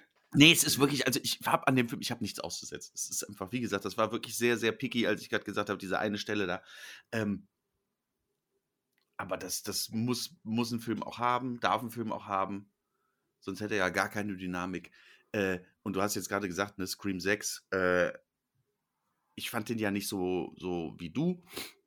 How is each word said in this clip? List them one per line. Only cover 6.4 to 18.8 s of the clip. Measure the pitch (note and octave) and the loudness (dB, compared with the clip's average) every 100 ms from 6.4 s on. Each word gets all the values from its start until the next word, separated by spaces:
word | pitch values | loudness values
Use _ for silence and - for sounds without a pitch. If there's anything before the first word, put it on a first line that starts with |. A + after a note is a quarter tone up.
| F#2+ | 0
da. | F#2 - - - - - | -2 -8 -18 -18 -18 -6
Ähm, | A2+ G#2 G2 - _ _ _ _ _ _ _ _ _ _ _ _ _ _ _ _ - | -2 -2 -2 -8 _ _ _ _ _ _ _ _ _ _ _ _ _ _ _ _ -12
aber | F2+ F#2 | -6 -6
das, | F2+ - | -4 -4
das | - G2 - | -4 -4 -2
muss, | A2 A#2+ B2 - - | -2 0 0 -4 -10
muss | - A2+ A#2 | -4 -2 0
ein | A#2+ | -2
Film | A#2 G#2+ | -2 -4
auch | - - | -4 -2
haben, | A#2+ B2 B2+ A#2+ | 0 0 -2 -2
darf | G2 G#2 | 0 0
ein | A#2 | -2
Film | A#2+ A2 | -6 -4
auch | - G#2+ | -6 -2
haben. | G2 F#2+ G2+ G#2 _ _ _ _ _ _ _ | -2 0 -4 -10 _ _ _ _ _ _ _
Sonst | - F#2 | -10 -6
hätte | G#2+ | -2
er | G#2+ | 0
ja | F#2 | 2
gar | F#2 G2+ | 2 0
keine | G#2+ G#2 F#2 | 0 -4 -4
Dynamik. | F#2 F2+ F#2 F2+ F2 - - - _ | -4 -4 -4 -6 -10 -18 -20 -20 _
Äh, | A2 F#2+ F2+ - _ | 0 0 0 -6 _
und | G#2 F#2 | -4 0
du | |
hast | G2+ | 0
jetzt | G2+ F2+ | 0 -2
gerade | G2+ G2+ | -2 -2
gesagt, | E2+ G#2 - | -2 -4 -4
ne, | F#2 | -6
Scream | - G2+ F#2 | -4 -4 -2
sechs, | F2+ G#2+ - - - | 0 0 -2 -8 -4
äh, | F#2+ F#2 F2+ F2 - _ _ _ _ _ _ | 0 4 4 2 -2 _ _ _ _ _ _